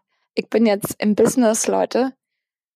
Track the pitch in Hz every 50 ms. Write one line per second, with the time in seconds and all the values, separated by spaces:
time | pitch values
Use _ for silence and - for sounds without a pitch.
0 | _ _ _ _ _ _ _ - - - - 220 233 220 202 202 - - - -
1 | - 214 208 - 226 226 - 262 240 214 226 - - 240 190 190 180 - - 226
2 | 254 269 - _ _ _ _ _ _ _ _ _ _ _ _